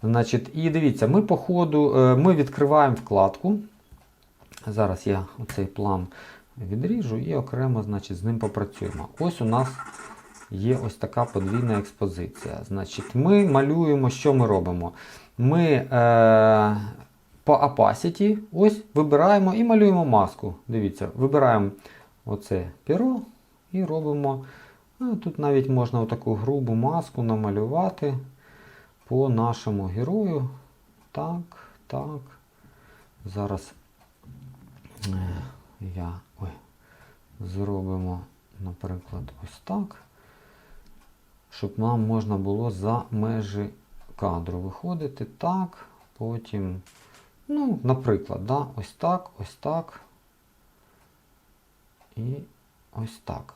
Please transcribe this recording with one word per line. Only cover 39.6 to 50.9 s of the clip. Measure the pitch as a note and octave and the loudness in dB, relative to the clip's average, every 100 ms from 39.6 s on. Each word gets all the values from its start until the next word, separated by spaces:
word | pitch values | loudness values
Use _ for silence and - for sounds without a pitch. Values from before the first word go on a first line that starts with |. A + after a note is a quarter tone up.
так, | - G3 G3 - _ _ _ _ _ _ _ - - - _ _ _ _ _ | -8 -8 -8 -12 _ _ _ _ _ _ _ -20 -20 -20 _ _ _ _ _
щоб | - - - | -10 -10 -4
нам | A2 A#2+ A2 | -2 0 0
можна | A2+ G#2 G2+ | -2 -2 -4
було | F#2+ G2+ A#2 | -2 -2 -4
за | F#2+ G2+ A2+ - | -4 -2 -4 -4
межі | G#2+ A2 A2+ G2+ G2+ G2+ - _ - - - | -4 -2 -4 -6 -6 -8 -10 _ -20 -20 -6
кадру | G2 E2+ E2+ F2+ | -4 -4 -6 -8
виходити. | F#2+ - F3 E3+ D3 C3+ G#2+ | -10 -10 -8 -6 -8 -10 -14
Так, | - E3+ F#3 F3+ - - _ _ _ | -6 -4 -2 -4 -10 -20 _ _ _
потім, | A2+ A#2 A#2 G#2 F#2+ F#2 - _ _ - _ _ - | -8 -8 -8 -8 -6 -8 -14 _ _ -20 _ _ -8
ну, | D4 C#4 D#3+ | -4 -2 -2
наприклад, | B2 C3 B2+ G2+ - F#2 G2 | -2 -2 0 -2 -2 -10 -4
да, | C3+ D3 - | -4 -4 -10
ось | G2 | -14
так, | - E3+ F3+ F#3 _ | -6 -2 -2 -6 _
ось | G2 - | -16 -10
так | C#3+ D#3+ E3 - _ _ _ _ _ _ _ _ _ | -6 -6 -8 -18 _ _ _ _ _ _ _ _ _